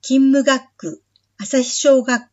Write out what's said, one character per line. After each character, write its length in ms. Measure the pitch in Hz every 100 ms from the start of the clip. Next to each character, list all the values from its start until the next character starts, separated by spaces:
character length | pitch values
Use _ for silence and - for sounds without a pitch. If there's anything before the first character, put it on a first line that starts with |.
勤 320 | - 269 269
務 100 | 277
学 320 | 269 262 - _
区、 280 | 170 - _ _ _ _
朝 240 | 202 269
日 80 | 247
小 340 | - 294 262
学 240 | 240 240 -